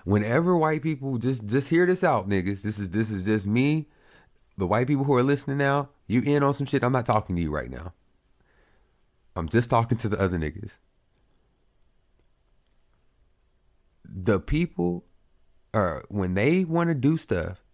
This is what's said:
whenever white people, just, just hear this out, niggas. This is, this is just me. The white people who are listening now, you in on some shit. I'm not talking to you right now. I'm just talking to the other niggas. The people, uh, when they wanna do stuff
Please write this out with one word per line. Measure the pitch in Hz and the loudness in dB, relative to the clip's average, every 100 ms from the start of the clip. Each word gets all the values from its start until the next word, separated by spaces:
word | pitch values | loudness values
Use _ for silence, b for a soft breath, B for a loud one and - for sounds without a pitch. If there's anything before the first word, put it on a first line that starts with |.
whenever | - 104 104 131 170 175 | 0 0 2 0 2 2
white | 156 156 | 2 0
people, | 151 147 135 123 | -2 -4 -4 -2
just, | 120 127 104 | -2 -2 0
just | 127 139 | -2 2
hear | 165 180 | 2 4
this | 180 | 2
out, | 175 120 98 | 2 2 2
niggas. | 98 90 98 | 0 0 -4
This | 101 104 | -4 -4
is, | 95 | -2
this | 98 110 | -2 0
is | 101 | -2
just | 98 107 98 | 0 0 2
me. | 113 139 156 147 b b b b b _ - | 2 2 0 -2 b b b b b _ -6
The | 90 | 0
white | 107 127 | 0 2
people | 143 139 | 0 2
who | 127 | 2
are | |
listening | 131 143 143 139 | 2 0 -2 -2
now, | 139 143 143 _ - | 0 0 -2 _ -2
you | 117 | 0
in | 131 147 | 2 4
on | 139 | 2
some | 139 139 | 0 -2
shit. | 139 | 0
I'm | 123 | 2
not | 131 120 | 0 0
talking | 107 - 87 | 0 0 -2
to | |
you | 80 | -2
right | 73 60 | -4 -6
now. | 64 80 - _ _ _ _ _ _ _ _ _ _ _ _ _ - | -10 -12 -16 _ _ _ _ _ _ _ _ _ _ _ _ _ -8
I'm | 82 | -2
just | 117 120 | 0 2
talking | 117 117 117 | 0 2 -2
to | 107 | -2
the | 101 | 0
other | 95 87 | 0 0
niggas. | 76 87 104 - _ _ _ _ _ _ _ _ _ _ _ _ _ _ _ _ _ _ _ _ _ _ _ _ _ _ _ _ _ _ _ _ | -4 -6 -14 -18 _ _ _ _ _ _ _ _ _ _ _ _ _ _ _ _ _ _ _ _ _ _ _ _ _ _ _ _ _ _ _ _
The | - 92 92 98 | -16 -4 0 0
people, | - 151 170 - 87 90 - _ _ _ _ _ _ 110 | 2 0 0 -2 -2 -2 -10 _ _ _ _ _ _ -2
uh, | 92 76 - | 0 -2 -8
when | 101 92 | -4 -2
they | 92 123 180 175 | 0 2 2 0
wanna | 170 170 147 | 0 0 0
do | 131 160 | 0 0
stuff | - 92 82 92 _ | -2 -4 -4 -10 _